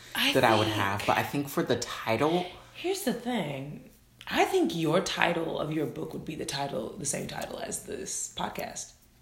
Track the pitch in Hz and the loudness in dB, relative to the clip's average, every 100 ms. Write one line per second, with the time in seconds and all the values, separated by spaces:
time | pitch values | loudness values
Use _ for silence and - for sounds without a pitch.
0 | - 233 254 285 117 107 107 107 98 104 | -8 -2 2 6 8 6 4 2 0 0
1 | - 113 - 143 143 - - 120 - - | 2 2 2 -2 0 0 2 0 0 -6
2 | 117 113 151 175 180 - - - 339 381 | 0 2 4 2 0 -8 -16 -6 -2 0
3 | 254 - 240 240 147 139 139 - - - | -2 -2 -2 -2 -2 -4 -6 -10 -14 -20
4 | _ - - 302 381 381 277 170 156 175 | _ -18 -2 2 4 4 4 2 2 4
5 | 190 - 175 165 165 - 151 156 147 156 | 2 2 2 2 -2 -2 -2 -2 -2 -4
6 | - - - 156 - 143 139 143 - - | -8 -8 -8 -6 -4 -4 -4 -4 -6 -6
7 | - 147 - - - - - - - - | -4 -4 -4 -6 -6 -6 -6 -8 -8 -8
8 | - - - - - - - - - - | -6 -6 -6 -4 -6 -4 -8 -8 -12 -16
9 | _ - | _ 0